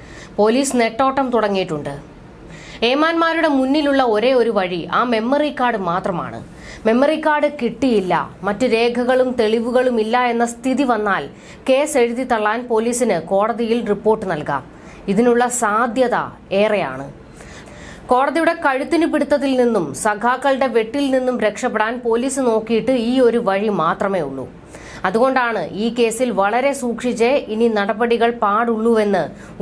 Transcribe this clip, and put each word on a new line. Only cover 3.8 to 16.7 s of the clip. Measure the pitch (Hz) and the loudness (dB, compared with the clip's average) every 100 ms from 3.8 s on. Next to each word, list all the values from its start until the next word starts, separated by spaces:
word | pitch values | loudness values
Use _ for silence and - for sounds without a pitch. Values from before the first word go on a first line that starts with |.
| 285 269 | 2 2
ഒരേ | 254 214 233 | 2 2 2
ഒരു | 262 233 | 2 2
വഴി | 208 185 175 160 | 0 -2 -4 -2
ആ | 185 | 0
മെമ്മറി | 247 226 226 285 302 - | 0 0 0 0 0 0
കാർഡ് | 247 226 | -2 0
മാത്രമാണ്. | 180 175 202 170 131 113 - - - - 220 | -2 -2 -2 -4 -6 -10 -14 -18 -18 -4 0
മെമ്മറി | 233 285 311 311 | 4 4 2 0
കാർഡ് | 294 294 294 | 2 0 -2
കിട്ടിയില്ല, | 240 233 269 214 185 165 131 - | -6 0 2 2 2 -2 -2 -6
മറ്റു | 190 202 254 | -6 0 0
രേഖകളും | 220 240 240 247 262 254 247 | 2 2 0 0 2 2 2
തെളിവുകളും | 220 226 226 254 254 240 | 0 0 0 2 2 0
ഇല്ല | 214 240 | 0 0
എന്ന | 247 233 233 | 0 0 -2
സ്ഥിതി | 233 262 262 | -2 -2 0
വന്നാൽ | 277 220 208 185 143 - - - - | 0 0 0 -2 -4 -12 -20 -10 0
കേസ് | 262 302 294 | 2 2 2
എഴുതി | 240 233 | 0 0
തള്ളാൻ | 262 233 214 226 247 | -2 0 0 -2 0
പോലീസിന് | 220 226 233 240 175 | 0 0 0 0 0
കോടതിയിൽ | 160 196 214 233 233 233 208 | 0 0 0 0 -2 -2 0
റിപ്പോർട്ട് | 202 214 214 190 | -2 0 0 0
നൽകാം. | 160 147 139 - - - - - | -4 -4 -6 -6 -20 -20 -12 -2
ഇതിനുള്ള | 196 247 240 247 | 2 4 4 2
സാധ്യത | 240 220 214 240 226 247 190 135 - - | 0 0 0 0 0 0 0 -4 -10 -4
ഏറെയാണ്. | 196 214 | 0 2